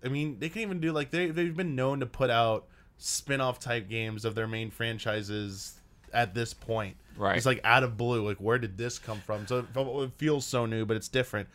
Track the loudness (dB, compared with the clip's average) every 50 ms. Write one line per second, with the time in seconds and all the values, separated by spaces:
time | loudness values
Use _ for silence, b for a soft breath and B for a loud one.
0 | -4 -2 -2 0 -2 -2 -4 -4 -6 -6 -4 -4 -4 -2 -2 0 0 0 0 0
1 | -2 0 0 0 0 0 2 0 0 0 0 -2 -2 0 0 2 2 2 2 0
2 | -2 -4 0 2 4 4 6 6 6 4 4 0 -2 b b b b b b -10
3 | -6 -4 -4 -2 -2 0 0 2 2 0 0 -2 -2 -2 -2 -2 -2 -4 -4 -2
4 | -2 -2 -4 -2 -2 -2 0 0 -2 -2 -2 -4 -4 -6 -4 -2 -2 -2 -2 -2
5 | -2 -2 -2 -2 -2 -2 -4 -4 -4 -6 -8 -10 -12 -14 -16 -18 -20 -20 -20 -20
6 | -10 -2 0 2 2 2 0 -2 -2 -4 -6 -8 -4 -2 -2 -2 -2 -4 -8 -14
7 | -20 -14 -4 0 2 2 4 4 4 4 4 4 6 6 6 6 6 2 0 0
8 | 0 2 2 2 0 0 -2 0 2 2 2 2 0 -2 -4 -4 -4 -4 -6 -8
9 | -8 -10 -10 -8 -6 -6 -6 -4 -2 -2 -2 -2 -2 -2 -2 -2 -2 -2 -2 -2
10 | -2 -4 -4 -2 0 2 2 2 0 0 0 0 0 2 0 0 0 0 0 -2
11 | -2 0 2 2 2 2 -2 -4 -6 -6